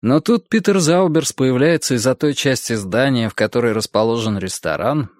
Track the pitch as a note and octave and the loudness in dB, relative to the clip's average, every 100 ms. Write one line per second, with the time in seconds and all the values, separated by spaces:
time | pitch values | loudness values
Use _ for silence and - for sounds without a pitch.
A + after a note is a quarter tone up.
0 | A2 D3 - A#3 _ A3 - G3 D#3 F3 | 2 0 2 -2 _ -2 2 2 2 2
1 | F#3 D#3 D3+ - C3 B2 D3 E3 - B2+ | 2 0 -2 -2 0 2 2 2 0 0
2 | A2+ B2+ D3+ C#3+ C#3 B2+ - A2+ G2 A2 | 0 0 -2 0 -2 -2 -2 -6 -2 0
3 | C3+ B2+ A2+ - G#2+ A#2+ A#2 A2 - G#2+ | 2 0 -2 -2 -2 0 0 0 -2 0
4 | A2+ A#2 A2 G2+ F#2 - E2 D2+ D#2 D3+ | 0 0 -2 -4 -6 -6 -4 -2 -2 -2
5 | A#2+ | -4